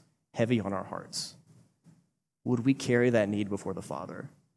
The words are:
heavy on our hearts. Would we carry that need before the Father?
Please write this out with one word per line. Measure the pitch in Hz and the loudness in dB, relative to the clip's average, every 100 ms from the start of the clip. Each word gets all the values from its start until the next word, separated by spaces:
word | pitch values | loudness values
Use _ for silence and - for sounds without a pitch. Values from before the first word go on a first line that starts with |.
| _ _ _ | _ _ _
heavy | - 113 120 | -2 2 2
on | 95 | 0
our | 98 | -4
hearts. | - 90 - - - - _ - _ _ _ - _ _ _ _ 123 | -6 -10 -8 -10 -10 -12 _ -20 _ _ _ -20 _ _ _ _ -2
Would | 123 | 2
we | 120 | 2
carry | 135 - 120 123 | 2 4 4 6
that | 117 104 | 4 2
need | 104 101 | 0 -2
before | 101 98 | -4 -6
the | 92 | -8
Father? | - 71 90 87 139 _ _ | -8 -10 -10 -12 -14 _ _